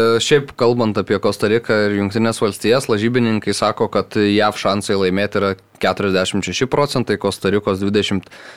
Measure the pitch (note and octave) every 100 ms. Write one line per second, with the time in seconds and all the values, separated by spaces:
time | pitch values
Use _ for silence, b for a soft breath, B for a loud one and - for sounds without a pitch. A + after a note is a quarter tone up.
0 | A2+ A#2 - D3 C#3+ - A#2+ A#2+ A2 G#2
1 | F#2 G2 G#2+ - G#2 A#2 - G#2+ G#2 G2+
2 | G2+ A2 A2+ A2 G#2+ - G#2 C3+ B2+ G#2
3 | A#2 B2 A#2 G#2+ G2+ G2 G#2+ - G#2+ G2+
4 | - G#2+ G#2 G#2 G#2 - G2+ G2+ G#2 G2
5 | F#2 F#2+ G2+ G2+ G2 F#2+ _ - F#2+ F#2
6 | G2 F#2 F#2 G2+ F2+ - B2+ C#3+ C#3+ C3
7 | A2+ G2+ G2+ - G2 G2+ G#2 F#2+ G2+ G#2
8 | G2 G2 - B B